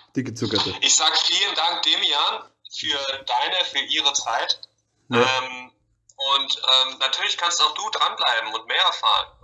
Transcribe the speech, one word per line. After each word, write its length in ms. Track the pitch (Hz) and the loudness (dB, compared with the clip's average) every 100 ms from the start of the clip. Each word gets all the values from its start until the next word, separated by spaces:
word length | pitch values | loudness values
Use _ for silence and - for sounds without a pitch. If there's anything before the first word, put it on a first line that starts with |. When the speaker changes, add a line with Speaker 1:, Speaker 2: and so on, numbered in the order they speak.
| - | -8
Speaker 1:
Die 80 | 135 | -6
gezuckerte. 520 | 117 113 110 104 98 - | -4 -4 0 0 0 0
Speaker 2:
Ich 140 | - | 2
sag 200 | - 156 - | 4 4 2
vielen 380 | - 185 202 | 2 2 0
Dank, 260 | - 170 175 | 0 -2 0
Demian, 680 | - 170 170 147 180 220 - _ - | 0 2 2 2 0 -2 -10 _ -16
für 260 | - - 143 135 131 | -8 -4 -4 -4 -6
deine, 400 | - 123 156 185 | -2 0 0 -2
für 140 | 175 139 127 | -2 -4 -2
Ihre 220 | 151 147 | 0 0
Zeit. 480 | - - 120 175 - - _ _ _ - | -2 -2 -2 0 -4 -6 _ _ _ 0
Speaker 1:
Ja. 100 | 120 | 2
Speaker 2:
Ähm, 500 | 127 131 131 - - _ _ _ _ | 4 2 -2 -10 -16 _ _ _ _
und, 420 | - - - - - | -8 0 0 0 -2
ähm, 400 | - 131 131 - | 2 2 2 -2
natürlich 380 | 135 - 202 - | -2 -2 -2 0
kannst 240 | 175 - | 0 2
auch 120 | 151 | 0
du 160 | - 214 | 0 -4
dranbleiben 640 | - 160 - 151 113 110 | 0 0 0 0 0 -2
und 140 | 113 - | -6 -2
mehr 140 | 147 | 0
erfahren 420 | 185 - 113 98 - - | 0 2 2 2 -2 -14